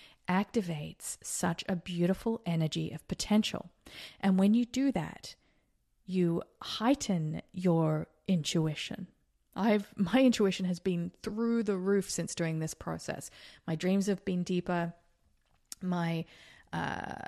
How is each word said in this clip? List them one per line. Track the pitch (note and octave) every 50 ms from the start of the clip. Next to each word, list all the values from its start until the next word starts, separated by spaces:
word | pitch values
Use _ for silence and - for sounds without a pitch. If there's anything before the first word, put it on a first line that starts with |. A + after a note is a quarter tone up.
| - - - _ _ -
activates | F3+ F#3+ G#3 - - A#3+ F#3+ E3+ D#3+ D3 D3+ D#3+ - - - - - -
such | - - - - - F3+ E3+ - - -
a | F#3+
beautiful | E3+ - - F3 E3+ F3 F3 F#3+ - - A3+ A3+ - -
energy | F3 E3+ E3 D#3+ D#3 - E3 D#3+ -
of | - D#3+ -
potential. | - - - - - G#3 A3 G#3+ - - - - - _ _ - - - - - - - -
And | - G3 F#3+ F#3
when | F#3+ G#3 G#3+
you | A#3+ B3
do | A#3 - C4 C#4 C#4
that, | A#3 F3 D3+ - - - - - - _ _ _ _ _ _ _ _ _ _ _ _ _ _
you | - F3+ F#3 F3 E3+ E3 E3+ - - _ -
heighten | - - - - G#3+ B3 C#4+ - - - F#3+ E3 D#3 D#3 D#3 - - _
your | - F#3 F3+ F3+ E3 E3 D#3+ D#3 D#3 D#3 E3 - _ _ _
intuition. | - F#3+ E3+ D3 - - E3+ D#3 D#3 D3 - - - - - F#3 - _ _ _ _ _ _ _ _ -
I've, | - G3 A#3 G#3 G#3 G3+ - -
my | - G3 E3+ - C4
intuition | C4+ B3+ A#3 - G#3 F#3+ F#3 - F#3
has | F3+ F3+ E3+
been | - F#3+ F3+ E3+ E3+ F3+ - _
through | - G#3+ G3+ A3 A#3 A#3 A#3 A#3
the | G#3+ G#3 G3
roof | F#3 F#3 G3 G3+ G3 F3+ -
since | - - E3 - -
doing | - E3+ D#3+ D#3+ D#3
this | D#3+ D#3+ -
process. | - - E3+ E3 E3 - - - - - - - - - - - - _
My | - D#3+
dreams | D#3+ - F#3 F#3+ G3+ F#3+
have | G#3 G3 F#3 -
been | G3+ F3+ F3+
deeper. | F3 - F#3 F3 F3 - F3+ F3 E3+ E3+ E3+ _ _ _ _ _ _ _ _ _ _ _ _ _ _ _ - -
My, | F#3 F#3 F3+ F3 E3+ E3 E3 E3 E3 - - - - - - - _ _
uh, | - E3+ D#3+ - - - - - - - -